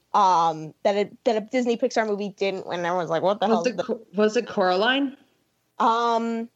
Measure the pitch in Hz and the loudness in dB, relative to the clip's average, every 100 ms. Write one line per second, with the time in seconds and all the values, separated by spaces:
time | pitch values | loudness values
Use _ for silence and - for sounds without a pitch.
0 | _ 208 190 170 165 156 156 - 208 202 | _ 2 4 4 2 0 -8 -4 0 0
1 | 196 - 247 214 208 254 240 233 247 240 | -2 -2 -2 -2 -2 -2 0 0 0 0
2 | 220 202 202 - 196 190 - 175 170 180 | -2 -4 -6 -4 -4 -4 -6 -4 -2 -2
3 | 160 165 175 208 196 214 254 185 - - | -2 0 0 0 0 2 0 -4 -6 -8
4 | - 185 214 233 - 208 185 185 226 269 | -6 0 2 0 -2 0 2 2 2 0
5 | 277 - _ _ _ _ _ - 233 226 | -2 -6 _ _ _ _ _ 0 2 2
6 | 233 233 233 226 233 | 2 0 -2 -4 -8